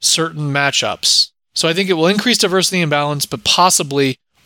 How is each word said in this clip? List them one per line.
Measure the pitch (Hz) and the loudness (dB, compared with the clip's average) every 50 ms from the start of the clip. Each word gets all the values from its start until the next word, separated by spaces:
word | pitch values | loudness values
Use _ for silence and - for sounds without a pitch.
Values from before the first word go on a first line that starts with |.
certain | - - - 170 160 165 160 151 151 143 139 | -2 -2 0 0 -2 -4 -6 -6 -4 -2 0
matchups. | 143 143 139 - - 127 104 90 - - - - - - - _ _ _ _ _ | 0 0 0 0 0 -2 -2 -4 -2 -2 0 2 2 0 -2 _ _ _ _ _
So | - - 165 | -2 -2 0
I | 165 | 0
think | 185 196 185 | 0 0 0
it | 180 | 0
will | 160 160 | 2 2
increase | 180 208 208 - 254 226 - | 2 2 0 0 0 0 0
diversity | 226 185 180 190 175 - 185 180 | 0 0 0 0 0 0 0 0
and | 170 147 | 0 0
balance, | 147 147 147 147 147 143 - | 0 0 0 -2 -4 -4 -6
but | - - 117 - | -6 -6 -6 -4
possibly | - - - 175 185 - - 170 139 139 143 139 135 127 - _ _ _ _ _ | -2 2 4 4 4 4 2 -2 -2 0 0 0 0 -2 -4 _ _ _ _ _